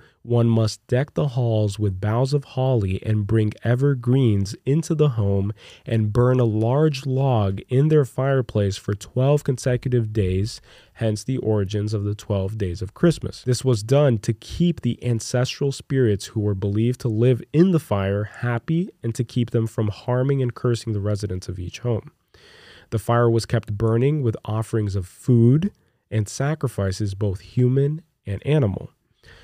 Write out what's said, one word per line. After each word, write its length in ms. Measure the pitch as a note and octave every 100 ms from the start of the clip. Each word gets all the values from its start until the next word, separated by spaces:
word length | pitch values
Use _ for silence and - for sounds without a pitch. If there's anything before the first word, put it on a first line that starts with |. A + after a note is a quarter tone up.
| - _
one 260 | A2+ A#2+ A#2
must 380 | A2+ A2 - _
deck 260 | B2 D3
the 160 | - D3
halls 500 | B2 A#2+ A2 G#2 G2
with 220 | G#2 F#2
boughs 320 | G#2 A2+ C3
of 120 | C#3+
holly 540 | - - C3 B2 F#2+ F#2+
and 220 | - G#2+ G2+
bring 260 | A2+ G#2+ -
evergreens 920 | A2 B2 C#3+ C3 A#2+ C3+ B2 G2+ G2 -
into 300 | - D3+ -
the 160 | D#3 D3
home 420 | A2+ G2+ G2 G2 - - -
and 300 | - A2+ G#2+
burn 260 | G#2+ B2 B2+
a 40 |
large 600 | A#2 G#2+ A2+ C3+ D#3 C3+
log 560 | C3+ C3 C#3 A#2 G2 G2 -
in 200 | B2+ D#3
their 180 | D#3 C3+
fireplace 720 | - C3+ C3+ A#2+ A2 G2+ G2
for 160 | -
twelve 500 | G2+ - B2+ C3+ D3
consecutive 720 | - B2+ C3 B2 B2+ B2 A2
days, 480 | G#2+ F#2 F#2 G#2+ - - - _
hence 300 | - A2+ G#2+
the 120 | - C3
origins 540 | A2 G#2+ F#2+ G#2 G#2
of 120 | G#2+
the 100 | G#2
twelve 420 | G#2 - G2+ F#2+ G#2+
days 240 | F#2+ E2+
of 140 | F2
Christmas. 480 | - F3 - - -
This 240 | - A#2+ C3
was 160 | A2+
done 340 | G#2+ C#3 D3 A2
to 120 | -
keep 480 | A2 - - F3 D#3+
the 220 | A#2+ -
ancestral 640 | B2 A2+ - B2 B2+ - C#3+
spirits 560 | - - C3+ A#2+ G2+ -
who 140 | A2+
were 140 | G#2
believed 460 | F#2+ G2+ G2+ A#2 B2
to 60 | A#2+
live 340 | G#2+ B2 A#2+ -
in 200 | D3 F#3+
the 80 | E3
fire 440 | - G2+ G2 G2+
happy 640 | G#2 - A#2+ A#2 - E3 F#3+ -
and 120 | A#2+
to 100 | A2+
keep 260 | A#2 B2+ A#2
them 160 | A#2+ A2
from 220 | - G#2
harming 520 | - - B2 C3+ C#3
and 140 | B2
cursing 400 | - B2+ A#2 A#2
the 60 | G#2
residents 480 | G2+ G#2 G2 F#2 -
of 80 | F#2
each 220 | F2 -
home. 320 | A#2+ A2 - - _ _ - - - - _
The 100 | A2+
fire 300 | - A#2+ A#2+
was 160 | A2+
kept 320 | - A#2 - G2+
burning 460 | A2+ A#2 C3+ D3+
with 160 | A#2+ - -
offerings 500 | A2 A2+ A#2 G#2 F#2+
of 100 | F2+
food 640 | - - A#2+ A#2 D3 G3+ - _ _ _
and 160 | A2 G#2
sacrifices, 840 | - C#3 D#3 C3+ - G2 F#2 G#2
both 260 | G2 G#2 F2+
human 600 | - - B2 C3+ C#3+ D#3 - _
and 160 | - F#2+ C3+
animal. 440 | D3+ A2 - - _ _ _ - -